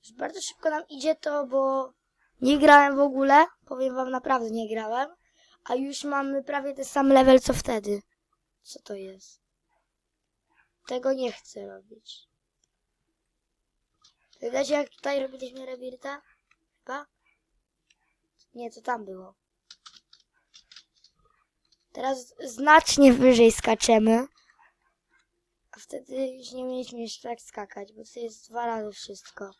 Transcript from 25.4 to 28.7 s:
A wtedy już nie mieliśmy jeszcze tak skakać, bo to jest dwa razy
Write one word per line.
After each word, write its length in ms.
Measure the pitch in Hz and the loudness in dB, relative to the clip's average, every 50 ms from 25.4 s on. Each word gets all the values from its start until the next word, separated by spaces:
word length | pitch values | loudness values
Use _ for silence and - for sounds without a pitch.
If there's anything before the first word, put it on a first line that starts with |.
| _ _ _ _ _ _ | _ _ _ _ _ _
A 80 | - 214 | -20 -20
wtedy 480 | - _ - 269 262 254 262 262 269 262 | -20 _ -16 -16 -16 _ -8 -6 -6 -6
już 240 | 254 262 247 240 | -8 -12 -20 -16
nie 120 | 247 254 254 | -14 -12 -10
mieliśmy 360 | 254 254 254 254 - 240 233 | -8 -8 -8 -10 -10 -12 -12
jeszcze 300 | 233 220 - - - 247 | -12 -12 -12 -14 -12 -14
tak 120 | 233 233 | -14 -14
skakać, 520 | - - - - 208 196 - - 247 214 214 | -14 -18 -16 -16 -16 -14 -14 -18 -18 -18 _
bo 100 | 220 220 - - | -20 -20 -20 -14
to 60 | 247 | -12
jest 300 | 233 226 220 214 _ - | -12 -12 -14 -16 _ -14
dwa 160 | 220 233 240 | -10 -8 -6
razy 260 | 233 | -6